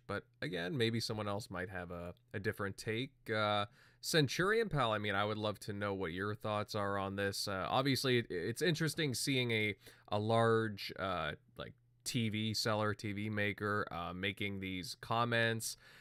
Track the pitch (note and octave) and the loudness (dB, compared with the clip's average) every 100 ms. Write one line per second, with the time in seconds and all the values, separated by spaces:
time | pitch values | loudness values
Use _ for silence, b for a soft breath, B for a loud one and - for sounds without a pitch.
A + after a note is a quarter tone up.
0 | - G2 - _ D#3 F3 F3 D3 A2+ A#2 | -6 -6 -6 _ -6 -4 -2 0 2 2
1 | - G#2+ G#2 G2+ - F2+ F#2 F#2 F2 F2 | -2 -2 -2 -4 -4 -6 -4 -6 -6 -8
2 | F2 - _ A2 G#2+ G2 G2+ F#2+ - A2 | -8 -12 _ -4 -4 -2 -4 -4 -4 -4
3 | C3 - - A2 G#2+ G#2 G2+ b b b | -4 -8 -4 0 2 2 0 b b b
4 | - E3+ C#3+ - F#3 A3 A3 D3 A#2 G#2+ | 0 4 4 2 2 2 2 2 4 2
5 | G#2 G2 G#2 G#2+ G#2+ G2+ - G2+ G2+ G2 | 2 2 2 0 -2 -2 -6 -4 -2 0
6 | F2+ F2 G#2 G#2 A2 G#2 G#2 G#2+ G2+ G2+ | -2 -2 -2 -2 -2 -2 -2 -2 0 0
7 | G2 G2 G2 G2 - F#2+ F2 A#2+ C#3 B2+ | 0 0 0 0 -2 -2 2 2 4 2
8 | C3+ B2 A2+ F2 F#2 A#2 E3+ D#3 D#3 - | 4 2 2 -2 -2 0 2 2 0 0
9 | D3+ A#2 - C3 A#2+ A2+ G#2+ G2 b b | 0 0 0 2 2 2 2 -2 b b
10 | - G#2 G#2+ A2+ A2+ A2+ A2+ G2+ - - | -4 0 4 6 6 4 2 -4 -8 -4
11 | F#2+ F2 D2+ - _ - A#1+ - _ _ | -2 0 -2 -4 _ -12 -12 -14 _ _
12 | - B2 A2+ G#2+ A2 G#2+ A#2 G#2+ G#2+ G2+ | -4 0 0 0 0 0 0 2 2 0
13 | G#2+ G2+ G#2+ G#2 G#2 G2 G#2 G#2 - E2+ | -4 -4 -2 0 0 0 0 0 -2 -4
14 | E2+ F2+ G2 - G2+ G2 F#2+ F#2 F2 - | -6 -4 -4 -2 -4 -4 -4 -6 -6 -8
15 | - A#2 A#2 A#2 A2+ A2+ - - B B | -2 0 2 4 2 2 -4 -8 B B